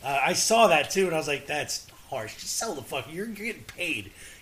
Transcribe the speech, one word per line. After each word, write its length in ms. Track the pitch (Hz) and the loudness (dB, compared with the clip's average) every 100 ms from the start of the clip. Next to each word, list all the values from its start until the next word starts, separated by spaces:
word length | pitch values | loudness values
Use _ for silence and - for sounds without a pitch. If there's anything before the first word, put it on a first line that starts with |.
Uh, 160 | 139 139 | 0 2
I 120 | 143 | 2
saw 340 | 180 - 226 214 | 2 4 8 8
that, 240 | 156 139 | 6 4
too, 140 | 190 185 | 2 2
and 100 | 160 | 2
I 20 | |
was 100 | 151 | 0
like, 180 | 139 - | -4 -2
"That's 400 | 147 131 - - - - | -6 -4 -8 -10 -20 -10
harsh. 260 | 135 107 - | -8 -8 -10
Just 220 | - - | -8 -6
sell 180 | 226 151 | -4 -6
the 80 | |
fuck. 240 | 113 147 123 | -6 -8 -8
You're, 140 | 160 220 | -8 -8
you're 200 | 196 226 | -6 -8
getting 160 | 208 | -8
paid. 480 | - - 175 123 95 - - - | -14 -8 -6 -4 -8 -16 -20 -16